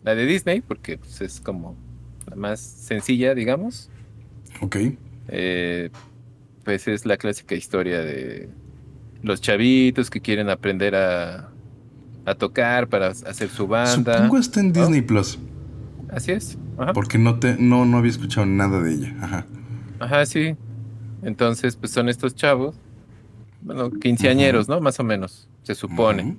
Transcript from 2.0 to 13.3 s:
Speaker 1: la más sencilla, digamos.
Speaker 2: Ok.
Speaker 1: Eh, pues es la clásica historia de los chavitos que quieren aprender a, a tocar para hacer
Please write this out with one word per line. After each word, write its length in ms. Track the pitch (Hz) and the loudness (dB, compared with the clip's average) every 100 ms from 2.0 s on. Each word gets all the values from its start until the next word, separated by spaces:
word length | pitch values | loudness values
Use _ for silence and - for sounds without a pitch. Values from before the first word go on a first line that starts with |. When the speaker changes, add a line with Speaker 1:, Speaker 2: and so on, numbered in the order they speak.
| - - - | -20 -18 -16
Speaker 1:
la 80 | - | -8
más 240 | 101 110 | -6 -6
sencilla, 720 | - - - 110 - 123 127 | -10 -18 -6 -6 0 2 2
digamos. 560 | 131 113 139 220 - - - - - - - - - | 2 0 -2 -4 -10 -18 -20 -20 -20 -20 -20 -20 -8
Speaker 2:
Ok. 140 | 98 98 117 139 - - - | -4 -2 -2 -4 -16 -18 -10
Speaker 1:
Eh, 600 | 92 92 90 87 87 85 - - - - - - - | -4 -2 -2 -2 -4 -6 -12 -20 -20 -20 -20 -20 -12
pues 240 | - 98 - | -4 -2 0
es 180 | 104 113 | -2 0
la 100 | 98 | 0
clásica 380 | 107 101 - 87 | 0 -6 -6 -6
historia 460 | - 95 90 87 | -2 -2 0 -2
de 460 | 80 67 65 50 50 - - - - - - - | -2 -6 -8 -12 -16 -18 -20 -20 -20 -20 -20 -10
los 180 | 107 95 | -4 -2
chavitos 680 | - 104 120 131 127 127 120 | 0 2 4 6 4 2 -4
que 100 | 104 | -4
quieren 280 | - 107 104 | -2 -2 0
aprender 420 | 92 98 95 101 98 | -2 -2 0 2 2
a, 540 | 92 90 87 92 - - - - - - - - - | 2 0 -4 -10 -16 -20 -20 -20 -20 -20 -20 -10 -6
a 100 | 98 | -2
tocar 520 | 98 - 117 123 120 | -2 0 2 2 2
para 180 | 101 92 | 0 0
hacer 420 | 92 - | -2 -12